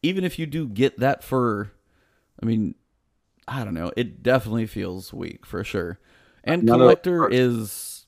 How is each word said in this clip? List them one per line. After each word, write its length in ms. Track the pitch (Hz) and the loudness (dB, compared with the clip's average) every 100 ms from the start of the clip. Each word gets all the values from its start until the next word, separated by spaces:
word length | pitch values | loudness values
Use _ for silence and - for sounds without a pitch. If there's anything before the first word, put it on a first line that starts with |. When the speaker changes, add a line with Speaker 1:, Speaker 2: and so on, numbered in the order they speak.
Speaker 1:
even 220 | 156 190 | 0 0
if 160 | 185 - | -4 -4
you 60 | 160 | -6
do 220 | 156 147 | -6 -6
get 320 | 101 131 - | 0 0 2
that 240 | 117 - - | -2 -2 -2
for, 480 | 131 120 104 101 _ _ _ _ _ _ - | 0 0 -2 -6 _ _ _ _ _ _ -8
I 40 | 113 | -2
mean, 300 | 113 101 - _ _ _ _ _ _ - | 0 -2 -6 _ _ _ _ _ _ -12
I 180 | 135 107 | -10 -8
don't 80 | |
know. 180 | 82 85 - | -6 -6 -4
It 260 | 120 - | -6 -4
definitely 420 | - 127 110 113 110 | 0 0 0 -4 -4
feels 440 | - 95 90 95 | -6 -8 -10 -14
weak 340 | 85 82 - - | -12 -12 -14 -12
for 180 | 87 | -10
sure. 360 | 98 98 87 90 _ _ _ _ | -6 -6 -6 -10 _ _ _ _
And 200 | - 165 | -4 0
Speaker 2:
None 120 | 113 120 | 4 8
of 100 | 127 | 8
Speaker 1:
Collector 420 | 117 - 175 160 | 8 4 0 2
Speaker 2:
those 40 | |
Speaker 1:
is 720 | 127 127 120 107 - - - | 4 2 0 -6 -10 -14 -16